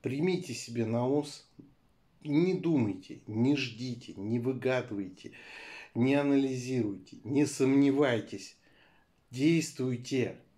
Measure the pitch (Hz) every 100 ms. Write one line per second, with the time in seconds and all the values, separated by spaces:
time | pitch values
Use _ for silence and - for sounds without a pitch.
0 | 120 139 180 180 - 117 - 117 110 117
1 | 123 147 147 - _ - - _ _ _
2 | _ _ 151 147 180 170 170 147 107 92
3 | - 104 - 107 127 143 123 110 127 117
4 | - 90 101 120 123 127 127 127 120 101
5 | 95 - - - - - - - - 117
6 | 131 143 143 139 135 127 123 127 104 95
7 | - - 113 143 143 - 135 139 143 139
8 | 143 117 - 98 - _ _ _ _ _
9 | _ _ _ 123 151 165 156 - 127 123
10 | - 131 104 - _